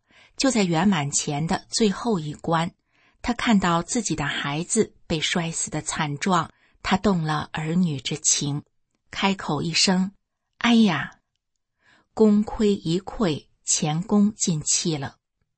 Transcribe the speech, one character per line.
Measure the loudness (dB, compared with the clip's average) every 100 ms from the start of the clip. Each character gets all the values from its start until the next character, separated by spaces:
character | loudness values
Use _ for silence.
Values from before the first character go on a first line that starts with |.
| _ _ _ -2
就 | 0
在 | 2
圆 | 2 2 2
满 | 2 0
前 | -4 -4 -4 -2
的 | -4 -4
最 | 0 0
后 | 0 -2 -2
一 | -4
关， | -8 -2 -2 -2 -8 _ _ _ _
他 | -6
看 | -2 2 4
到 | 4 0
自 | 0 -4
己 | -2
的 | -4 -4
孩 | -6 -6 -6
子 | -2 0 -2 _ -6
被 | -4
摔 | -2 -2 -4
死 | -6 -6
的 | -6
惨 | -6 -4 -4 -4
状， | 0 0 0 _ _ _
他 | -2 0
动 | 2 0
了 | 0 -4 -6
儿 | -6 -2
女 | 0 0 -2
之 | -6 -4
情， | 0 0 -2 -4 -8 _ _ _ _
开 | -2 -2
口 | 0 -2 -4
一 | -2
声 | 0 2 2 0 -6 _ _ _ -2
：“哎 | 4
呀！” | 6 6 2 -6 -12 _ _ _ _ _ _ _ _ _
功 | 4 6 6
亏 | 2 0 0
一 | 2 0 -2
篑， | -4 -2 -2 -2 -8 _
前 | -4 -2 -2 -2
功 | 0 4 4
尽 | 2 -2 -2
弃 | -2 -2 -2 -4
了。 | -6 -14 _ _ _